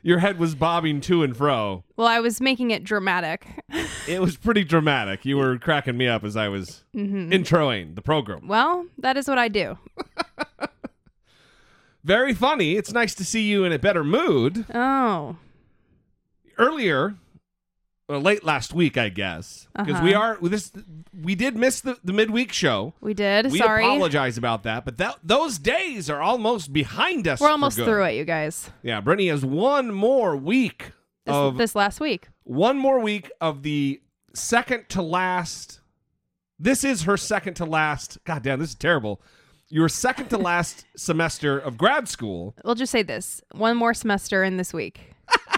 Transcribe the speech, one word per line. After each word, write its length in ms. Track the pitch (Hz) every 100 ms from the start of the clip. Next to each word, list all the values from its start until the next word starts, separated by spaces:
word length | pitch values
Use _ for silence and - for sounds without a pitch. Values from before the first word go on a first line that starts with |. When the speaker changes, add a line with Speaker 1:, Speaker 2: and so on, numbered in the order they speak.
Speaker 1:
Your 160 | 165 175
head 180 | 202 175
was 140 | 165 139
bobbing 460 | 165 170 160 143
to 220 | 139 175
and 120 | 143 113
fro. 480 | 147 123 104 92 - -
Speaker 2:
Well, 100 | 233
I 120 | 233
was 180 | 233 220
making 300 | 262 247 240
it 120 | 214 190
dramatic. 600 | 208 190 180 160 170 - - -
<laughs> 380 | 320 330 - -
Speaker 1:
It 140 | 180
was 160 | 180 151
pretty 260 | 220 208
dramatic. 640 | 151 165 151 135 98 95 131
You 100 | 139
were 200 | 131 123
cracking 400 | - 147 135 120
me 100 | 123
up 160 | 113
as 140 | 107 110
I 100 | 104
was 380 | 98 90 - _ 202
Speaker 2:
Mm-hmm. 340 | 202 196 170
Speaker 1:
introing 640 | 190 - 165 143 104 78 90
the 60 |
program. 460 | 147 156 107 82 -
Speaker 2:
Well, 380 | 214 294 359 349 -
that 180 | 254 269
is 100 | 277
what 120 | 254
I 100 | 233
do. 280 | 202 127 175 - - - - - - 294 _ - - - - _ _
<laughs> 880 | _ _ _ _ _ _ _ _ 151
Speaker 1:
Very 280 | 214 269
funny. 420 | 185 262 294 156 202
It's 160 | -
nice 220 | 233 220 -
to 100 | 180
see 160 | 226
you 240 | 208 202 180
in 80 |
a 60 | 151
better 240 | 196 180 147
mood. 600 | 220 349 139 123 208 208
Speaker 2:
Oh. 640 | 233 254 269 240 175 143 165 - _ _ _ _ _ _ _ _ _ _ -
Speaker 1:
Earlier, 580 | 262 320 202 135 190 196 _ _ _ _ _ _ _ _ -
well, 140 | 143
late 240 | 175 208 160
last 280 | 139 -
week, 240 | 160 151 127
I 120 | 107
guess, 580 | 92 95 82 - - - -
'cause 260 | 160 170
we 120 | 170 202
Speaker 2:
Uh-huh. 220 | 226 202
Speaker 1:
are, 60 | 170
this, 220 | 208 - 202 - 156 - 190
we 140 | 165 185
did 220 | 262 226
miss 240 | 262 254
the, 160 | 262 247 180
the 80 |
midweek 400 | 202 220 226 247
show. 400 | - 156 104 123 -
Speaker 2:
We 120 | 214
did. 380 | 208 202 202 220
Speaker 1:
We 60 | 165
Speaker 2:
Sorry. 260 | 226 214
Speaker 1:
apologize 540 | 233 285 208 143 127 117
about 260 | 120 113
that, 220 | 110 113 113
but 120 | 110
that, 180 | 208 285
those 360 | 160 262 320 180
days 520 | 160 330 370 226 147
are 120 | 143
almost 500 | 180 247 214 233 143
behind 560 | 143 127 - 330 330 170
us 140 | 131
Speaker 2:
We're 60 | 294
Speaker 1:
for 40 |
Speaker 2:
almost 240 | 302 277 202
Speaker 1:
good. 80 | 269
Speaker 2:
through 200 | 208 180
it, 80 | 117
you 80 |
guys. 460 | 151 160 151 - - -
Speaker 1:
Yeah, 180 | 120 107
Brittany 260 | 107 202 185
has 160 | 147 131
one 460 | 147 247 285 240
more 440 | 196 220 269 202 143
week 560 | 147 254 226 - - - _ _ -
Speaker 2:
This, 100 | 143
Speaker 1:
of 220 | 139 127
Speaker 2:
this 180 | 226 208
last 240 | 202 -
week. 300 | 302 185 - _ -
Speaker 1:
one 320 | 127 226 277
more 200 | 269 262
week 300 | 214 208 - -
of 220 | 165 139
the 360 | 151 147 139 139 _ _ _
second 540 | - - 233 240 240 -
to 120 | 190
last. 800 | 165 180 185 180 165 - - - _ _ _ _ _ _ _ -
This 280 | 185 269 277
is 160 | 214
her 140 | 165 202
second 380 | - 202 196 175
to 100 | 160
last. 540 | 156 156 143 - -
God 180 | - 151
damn, 180 | 127 131
this 100 | 160
is 60 | -
terrible. 460 | 156 156 107 98 _ _ _ _ _
Your 220 | 156 165
second 400 | - 247 254 254
to 80 | 220
last 480 | 180 175 170 - -
<laughs> 40 | -
semester 640 | - 160 165 - 147 139
of 180 | 135 117
grad 300 | 202 294 226
school. 480 | - 107 87 92 -
Speaker 2:
We'll 120 | 202 233
just 160 | 262
say 120 | 233
this. 380 | 170 110 - - -
One 240 | - 226 233
more 180 | 233
semester 520 | 226 220 196 - 196 190
in 100 | 185
this 160 | 180
week. 380 | 165 98 - - - -
<laughs> 140 | 466 -